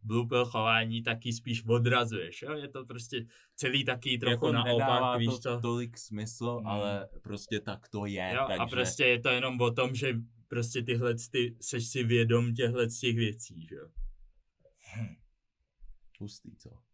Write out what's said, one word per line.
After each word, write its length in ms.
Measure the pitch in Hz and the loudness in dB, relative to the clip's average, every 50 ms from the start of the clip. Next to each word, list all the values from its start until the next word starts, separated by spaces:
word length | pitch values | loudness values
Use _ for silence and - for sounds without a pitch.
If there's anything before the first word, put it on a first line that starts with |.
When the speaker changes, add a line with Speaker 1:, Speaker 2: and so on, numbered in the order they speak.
| - | -4
Speaker 1:
Blue 240 | 107 107 120 120 117 | 0 0 2 2 2
pill 180 | 127 123 123 | 2 2 2
chování, 580 | 120 - 117 110 113 113 113 113 113 113 117 113 | 2 0 0 2 4 4 4 2 2 -2 -2 -2
tak 220 | 120 113 117 - | -2 -4 -4 -2
ji 80 | 123 113 | -4 -6
spíš 300 | 117 - - 123 117 113 | -4 -4 -4 -4 -4 2
odrazuješ, 760 | 110 120 120 117 123 123 123 120 113 113 98 85 85 92 - | 2 4 4 6 6 4 4 4 2 0 -4 -4 -6 -8 -10
jo? 100 | - 135 | -8 -8
Je 160 | 151 151 143 143 | -8 -8 -8 -10
to 180 | 139 135 127 | -10 -12 -12
prostě 400 | 123 123 120 117 - - 127 113 117 - - - _ _ | -10 -12 -14 -12 -8 -6 -6 -6 -8 -14 -20 -20 _ _
celý 300 | - - 131 127 139 131 | -2 -2 0 0 2 0
taky 320 | 120 127 123 - 135 127 120 | 0 -2 -2 0 -2 -2 0
trochu 140 | 123 123 | 2 2
Speaker 2:
Jako 200 | 120 117 156 156 | 2 2 2 2
Speaker 1:
naopak, 220 | 147 117 117 123 120 | 2 2 4 4 4
Speaker 2:
nedává 440 | 120 135 135 120 123 127 123 123 120 | 4 4 4 4 4 4 2 2 2
Speaker 1:
víš 100 | 117 117 | 2 2
Speaker 2:
to 120 | 131 123 | 0 0
Speaker 1:
co? 200 | - 131 123 120 | -2 -2 -2 0
Speaker 2:
tolik 360 | 117 123 120 120 120 117 117 - | 0 0 0 0 -2 -4 -8 -12
smysl, 600 | - - 110 104 107 110 - - 120 117 120 120 | -14 -10 -8 -6 -6 -6 -6 -4 -4 -4 -4 -4
Speaker 3:
Hmm. 100 | 107 107 | -4 -4
Speaker 2:
ale 420 | 101 104 104 101 101 101 98 - - - - | -2 -2 0 -2 -2 -4 -6 -8 -12 -14 -12
prostě 360 | 101 101 104 - - 110 104 | -10 -10 -10 -8 -4 -4 -4
tak 300 | 104 - 101 98 - - | -4 -4 -8 -10 -10 -8
to 160 | - 104 101 | -6 -4 -4
je, 260 | 101 101 95 92 92 92 | -2 -2 -2 -2 -2 0
Speaker 1:
Jo, 60 | 123 | 0
a 60 | 135 131 | 0 0
Speaker 2:
takže 280 | 98 90 117 117 117 | 0 -2 -2 -2 0
Speaker 1:
prostě 300 | 123 123 117 - - 135 | 0 0 0 2 2 4
je 140 | 127 123 120 | 4 4 4
to 100 | 117 135 | 4 2
jenom 320 | 123 123 127 131 131 123 | 2 2 0 -2 0 2
o 100 | 120 120 | 2 2
tom, 240 | 117 123 127 127 131 | 4 2 0 0 0
že 180 | 113 143 135 123 113 117 - _ - - _ | 0 -2 0 0 -2 -4 -8 _ -20 -14 _
prostě 340 | - 120 117 117 - 127 117 | -4 -2 -2 -2 -2 -4 -2
tyhle 320 | 120 120 113 120 123 117 117 - - | 0 0 2 2 2 0 0 -4 -4
ty, 260 | - 135 120 120 117 - | 0 0 0 0 -2 -8
seš 260 | - - - 123 117 117 | -8 -6 -4 -4 -4 -4
si 160 | - 135 123 | -2 -2 2
vědom 500 | 113 120 120 117 113 117 120 120 120 117 | 4 4 6 6 6 6 4 4 2 2
těchhle 360 | 117 127 117 120 123 120 113 | 2 0 0 2 2 2 0
z 100 | 117 - | 0 0
těch 160 | - 123 113 | 0 0 2
věcí, 520 | 117 117 107 101 - - - 87 82 80 80 | 4 2 2 0 -4 -12 -14 -14 -16 -16 -14
že 80 | - | -14
jo? 120 | 69 67 80 _ - - - - - - - _ _ _ _ _ _ _ - _ _ _ - 90 | -16 -16 -14 _ -6 -6 -6 -6 -10 -20 -20 _ _ _ _ _ _ _ -20 _ _ _ -14 -8
Speaker 3:
Hm. 200 | 107 113 - - _ _ _ _ _ _ _ _ _ _ _ _ _ - - - - _ - _ - | -8 -8 -8 -8 _ _ _ _ _ _ _ _ _ _ _ _ _ -16 -16 -16 -16 _ -20 _ -14
Speaker 2:
Hustý, 360 | 104 101 - - _ - 76 | -12 -12 -12 -14 _ -20 -20
co? 140 | _ - - - - _ _ | _ -20 -20 -20 -20 _ _